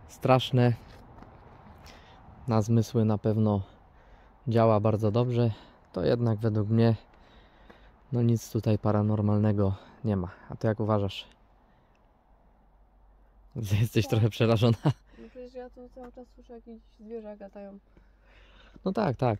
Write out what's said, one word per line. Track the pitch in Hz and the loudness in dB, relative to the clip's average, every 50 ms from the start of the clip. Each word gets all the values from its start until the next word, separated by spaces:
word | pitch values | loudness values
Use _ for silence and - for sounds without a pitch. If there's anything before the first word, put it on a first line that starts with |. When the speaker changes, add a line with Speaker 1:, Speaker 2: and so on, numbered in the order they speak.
| - | -20
Speaker 1:
straszne, | - - - - 127 127 127 - - - 123 123 120 117 - - - - - - - - - - - - - - - - - - - - - - - - - - - - - - - - - - | -20 -16 -4 2 2 4 4 2 2 2 4 4 4 2 0 -6 -16 -20 -20 -20 -20 -20 -20 -20 -20 -20 -20 -20 -20 -20 -20 -20 -20 -20 -20 -20 -20 -20 -20 -20 -20 -20 -20 -20 -20 -20 -12 -4
na | 127 113 110 | -2 0 0
zmysły | 104 107 117 117 107 - - 117 110 | 2 2 2 2 2 0 0 0 2
na | 110 107 | 2 0
pewno | 101 - 110 104 110 110 107 104 98 92 - - - - - - - - - - - - - - _ _ | 0 0 0 0 2 2 2 2 0 -2 -6 -14 -20 -20 -20 -20 -20 -20 -20 -20 -20 -20 -20 -20 _ _
działa | 127 110 117 113 113 110 104 | -2 2 2 4 4 4 2
bardzo | 104 110 107 101 110 104 | 2 0 0 2 0 0
dobrze, | 101 120 123 127 120 117 120 113 104 - - - - - _ _ | 0 0 0 0 0 0 0 0 -2 -4 -12 -20 -20 -20 _ _
to | - 180 165 | -8 -2 0
jednak | 143 127 117 120 113 110 104 | 0 0 2 0 -2 -2 0
według | 113 110 107 107 104 104 | -2 -2 0 -2 -2 0
mnie | 113 113 113 117 110 - - - - - - - - - - _ _ _ - - - - - - - _ _ - | 2 4 4 4 2 0 -4 -14 -20 -20 -20 -20 -20 -20 -20 _ _ _ -20 -20 -20 -20 -20 -20 -20 _ _ -6
no | 127 120 | -4 0
nic | 117 117 117 110 - - | 2 2 0 0 -2 -4
tutaj | - 113 - 113 107 | -6 -4 0 0 0
paranormalnego | 104 - 107 104 104 104 107 107 107 104 104 104 104 107 107 101 104 101 95 98 - - - - - - | 0 0 0 0 2 2 0 0 0 2 2 2 2 2 2 2 2 0 0 -2 -4 -10 -18 -18 -8 -4
nie | 113 101 | -2 -2
ma. | 95 87 85 - - - - | -2 -2 -6 -10 -16 -16 -16
A | - | -12
ty | - - | -4 -4
jak | 113 104 - | -4 -2 -2
uważasz? | 110 104 107 104 101 98 - - - - - _ _ _ _ _ _ _ _ _ _ _ _ _ _ _ _ _ _ _ _ _ _ _ _ _ _ _ _ _ _ _ _ _ _ _ _ _ - _ _ - _ - - | -2 0 0 0 0 -2 -6 -8 -14 -16 -20 _ _ _ _ _ _ _ _ _ _ _ _ _ _ _ _ _ _ _ _ _ _ _ _ _ _ _ _ _ _ _ _ _ _ _ _ _ -20 _ _ -20 _ -14 -10
Jesteś | 131 113 98 107 104 120 - - 113 107 | -10 -4 -2 0 0 0 0 0 0 0
Speaker 2:
Tak. | - | 2
Speaker 1:
trochę | 123 110 113 110 | 2 2 2 0
przerażona. | - - 120 110 117 101 120 117 113 - - | 2 0 2 2 4 4 4 2 2 2 0
Speaker 2:
No | 151 - - _ _ - - 226 226 | -2 -2 -2 _ _ -20 -20 -20 -20
przecież | - 254 247 247 254 | -18 -18 -18 -16 -16
ja | 254 247 247 | -16 -16 -16
tu | - 254 247 247 - | -18 -20 -20 -20 -18
cały | 262 247 247 | -18 -18 -18
czas | 247 254 247 - _ | -18 -20 -20 -20 _
słyszę, | 247 240 254 240 | -20 -20 -20 -20
jakieś | 233 226 240 226 226 - _ _ _ | -20 -20 -20 -20 -20 -20 _ _ _
zwierzę | 214 214 233 226 214 208 208 | -18 -16 -14 -14 -14 -14 -16
gadają. | 208 202 196 - 202 202 196 196 202 - _ _ - - _ _ _ _ _ - - - - - - - - - - - | -16 -18 -20 -18 -18 -18 -18 -20 -20 -20 _ _ -20 -20 _ _ _ _ _ -20 -20 -20 -20 -20 -20 -20 -20 -20 -8 -6
Speaker 1:
No | 190 190 | -4 -2
tak, | - 107 147 117 | 0 -2 -2 0
tak, | - 131 120 104 | 0 0 0 0